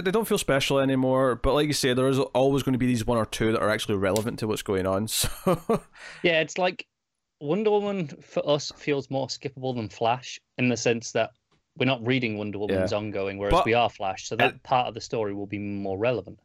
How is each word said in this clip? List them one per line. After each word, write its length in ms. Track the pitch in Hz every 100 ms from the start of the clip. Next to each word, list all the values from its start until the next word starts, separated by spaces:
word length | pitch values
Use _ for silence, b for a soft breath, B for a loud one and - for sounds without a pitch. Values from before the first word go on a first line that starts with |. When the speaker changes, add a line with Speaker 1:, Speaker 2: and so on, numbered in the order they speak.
| 185
Speaker 1:
They 40 |
don't 160 | 208 214
feel 120 | 208
special 400 | - 139 135 139
anymore. 560 | 135 131 131 131 135
But 180 | 117 139
like 120 | 135 151
you 60 |
say, 180 | 139 135
there 160 | 123 131
is 100 | 135
always 440 | 139 120 135 139
gonna 160 | 131 127
be 80 | 123
these 200 | 123 104
one 120 | 117
or 80 | 107
two 260 | - 110
that 80 | 110
are 80 | 104
actually 260 | 107 - 101
relevant 420 | 95 101 110 113
to 80 | 110
what's 140 | 104
going 240 | - 95 92
on. 200 | 95 110
<laughs> 0 |
So 760 | - - - - 170 - 226 - B B B
Speaker 2:
Yeah, 180 | 175 160
it's 160 | 160 -
like 300 | 185 180 - _ _ _ _ _
Wonder 300 | 147 180 214
Woman 360 | 208 202 196 151 -
for 260 | - - 147
us 240 | 147 - -
feels 340 | - 139 135
more 160 | 135 135
skippable 480 | - 139 135 127 123
than 140 | 104
Flash 500 | - 113 127 - - _ -
in 140 | 123
the 60 | 117
sense 340 | 127 117 -
that 200 | 120 110 - _ _ _ -
we're 100 | 127
not 200 | 135 113
reading 320 | 131 120 104
Wonder 200 | 104 101
Woman's 320 | 101 95 92
Speaker 1:
Yeah. 60 | 104
Speaker 2:
ongoing, 380 | 107 101 98 98
whereas 140 | 101
Speaker 1:
But 120 | 165 117
Speaker 2:
we 80 |
are 160 | 113 113
Flash, 380 | - 98 92 -
so 80 | 113
that 180 | 120
Speaker 1:
it 80 | -
Speaker 2:
part 240 | - 127 120
of 80 |
the 60 | 113
story 340 | - 123 107
will 120 | 101 101
be 100 | 104
more 400 | 101 101 98 95
relevant. 400 | 117 117 92 -